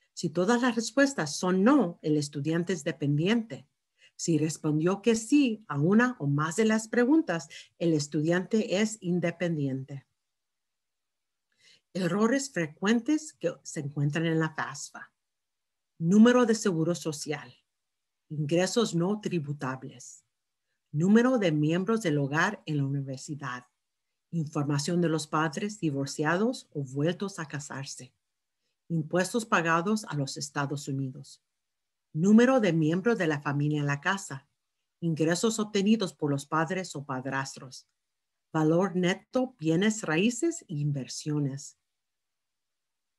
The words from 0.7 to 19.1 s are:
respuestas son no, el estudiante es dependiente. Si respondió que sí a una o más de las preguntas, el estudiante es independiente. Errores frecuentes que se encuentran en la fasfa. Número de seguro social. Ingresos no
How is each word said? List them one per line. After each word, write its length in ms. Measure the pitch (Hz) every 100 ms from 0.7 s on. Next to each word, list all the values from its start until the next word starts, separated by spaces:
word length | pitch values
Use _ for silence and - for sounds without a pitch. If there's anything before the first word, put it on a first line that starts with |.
| 233
respuestas 600 | 226 - 277 269 151 -
son 280 | 185 185
no, 340 | 208 294 180 175
el 140 | 156 151
estudiante 560 | 147 151 143 170 175
es 120 | 180
dependiente. 800 | 156 160 143 147 175 233 220 127 - _ _ _ _ -
Si 220 | - 156
respondió 640 | 156 - 156 151 170 202
que 140 | 220 226
sí 480 | - 294 262 214 -
a 100 | 143
una 380 | 156 208 247 247
o 80 | 143
más 260 | 143 156
de 100 | 175
las 220 | 220 220 220
preguntas, 640 | 240 240 320 320 165 - - - _
el 120 | 170
estudiante 880 | 156 147 160 156 175 185 220 - 185
es 160 | 214 -
independiente. 1080 | 180 175 170 170 175 160 139 135 135 143 - _ _ _ _ _ _ _ _ _ _ _ _ _ _ _ _ _ _
Errores 560 | - 180 196 220 269 277
frecuentes 800 | 180 160 156 196 233 226 302 302
que 220 | - 165 -
se 160 | - -
encuentran 460 | 143 147 147 156 165
en 120 | 160
la 160 | 160
fasfa. 580 | - 127 135 - - - _ _ _ _ _ _ _ _ -
Número 480 | 165 202 233 247 233
de 80 |
seguro 400 | 220 208 165 160
social. 580 | 175 165 147 - 143 123 - _ _ _ _ _ _ _
Ingresos 640 | 151 147 170 185 240 220
no 260 | 170 175